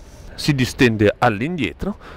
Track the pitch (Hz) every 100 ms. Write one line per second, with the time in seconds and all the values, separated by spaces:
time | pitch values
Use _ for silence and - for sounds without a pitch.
0 | - - - - - 139 123 - 127 107
1 | 104 - 123 101 143 180 95 - 185 -
2 | -